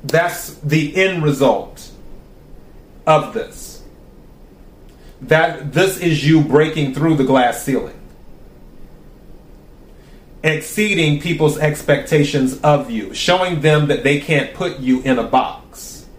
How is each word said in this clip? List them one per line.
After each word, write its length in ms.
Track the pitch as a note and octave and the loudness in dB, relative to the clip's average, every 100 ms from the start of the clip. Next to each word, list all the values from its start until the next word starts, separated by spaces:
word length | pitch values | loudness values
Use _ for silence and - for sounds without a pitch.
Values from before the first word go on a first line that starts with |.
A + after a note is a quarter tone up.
| D3 | 0
That's 460 | D#3+ F3 - - - | 0 0 -4 -12 -10
the 400 | D3 D3+ D3 F#3 | -2 0 0 0
end 280 | F#3+ F3+ | 0 0
result 680 | D3+ C3+ C3+ G2+ - - - - - - - - - - - - - - - | -2 2 2 2 -2 -16 -20 -20 -20 -20 -20 -20 -20 -20 -20 -20 -20 -8 2
of 280 | D3+ D3 | 2 2
this. 500 | A3+ - - - - - - - - - - - - - - - - - - | -8 -10 -12 -18 -18 -20 -20 -20 -20 -20 -20 -20 -20 -20 -20 -20 -20 -20 -20
That, 500 | B2+ D#3 E3+ D#3 D3 | 0 2 2 -2 -4
this 240 | D#3+ F#3+ - | 0 0 0
is 280 | F3 C#3+ C#3 | -2 0 4
you 160 | D#3+ | 4
breaking 520 | D3 C#3 D#3 D#3 C#3 | 6 4 2 0 -4
through 220 | C3+ D#3+ D3+ | 0 0 2
the 80 | |
glass 400 | B2+ C3 B2 A#2 | 2 4 2 0
ceiling. 360 | - B2 - - - - - - - - - - - - - - - - - - - - - - - - - - | -2 -4 -4 -14 -20 -20 -20 -20 -20 -20 -20 -20 -20 -20 -20 -20 -20 -20 -20 -20 -20 -20 -20 -20 -20 -20 -20 -4
Exceeding 760 | D#3 D#3 - - G#3+ F#3+ D#3 D3 | -2 -2 -6 -2 0 2 2 0
people's 380 | - D3+ D#3 D3+ | -2 0 0 2
expectations 1040 | D3+ D3 - C#3 - D#3 C#3+ C#3+ B2+ C3 | -2 -2 0 -2 2 2 2 2 0 0
of 280 | D3+ C#3+ B2+ | 2 2 0
you. 240 | A3+ G2 | -6 -6
Showing 480 | - - F3+ F3+ E3 | -6 0 0 0 0
them 260 | D#3 D3+ D3 | 2 2 2
that 160 | - | 0
they 160 | - C#3+ | 0 0
can't 340 | - D#3 - | 0 -2 -2
put 260 | - F3+ - | -4 -6 -4
you 220 | B2+ B2+ | 0 0
in 180 | C3 B2 | 2 0
a 40 | |
box. 840 | A2+ B2+ A#2 - - - - - - | 2 0 0 -8 -18 -18 -18 -18 -20